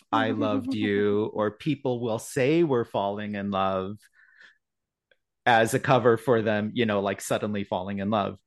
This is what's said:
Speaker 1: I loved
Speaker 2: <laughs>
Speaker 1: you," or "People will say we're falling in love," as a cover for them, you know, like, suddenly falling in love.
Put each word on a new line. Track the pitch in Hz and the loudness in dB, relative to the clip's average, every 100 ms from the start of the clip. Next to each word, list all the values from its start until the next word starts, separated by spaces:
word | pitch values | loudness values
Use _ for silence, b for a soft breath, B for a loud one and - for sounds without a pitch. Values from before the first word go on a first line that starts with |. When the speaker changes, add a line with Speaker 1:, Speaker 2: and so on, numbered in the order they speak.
| _ | _
Speaker 1:
I | 113 110 | 0 0
loved | 107 107 104 98 | 0 -2 -2 -4
Speaker 2:
<laughs> | |
Speaker 1:
you," | 107 104 101 104 104 110 | -2 0 2 2 0 -2
or | 104 107 | -2 -4
"People | - 160 135 131 120 | -2 -4 -4 -2 -4
will | 117 110 | -4 -6
say | - 139 131 165 | -4 -2 2 2
we're | 170 123 | 2 0
falling | 113 113 101 104 104 | 0 -2 -2 -4 -6
in | 104 101 | -6 -2
love," | 98 95 95 95 107 - b b b b b _ _ _ _ _ _ _ _ | 0 0 -2 -4 -10 -18 b b b b b _ _ _ _ _ _ _ _
as | - 117 113 | 4 4 4
a | 131 | 2
cover | - 127 120 113 | 2 4 4 4
for | - 113 | 2 2
them, | 107 104 107 | 2 0 -2
you | 107 110 | 0 0
know, | 104 | 2
like, | 98 98 | 0 -2
suddenly | - 117 110 104 | -4 -4 -2 -4
falling | 95 98 92 101 | -4 -4 -4 -4
in | 98 | -2
love. | 110 98 98 | 0 -2 -6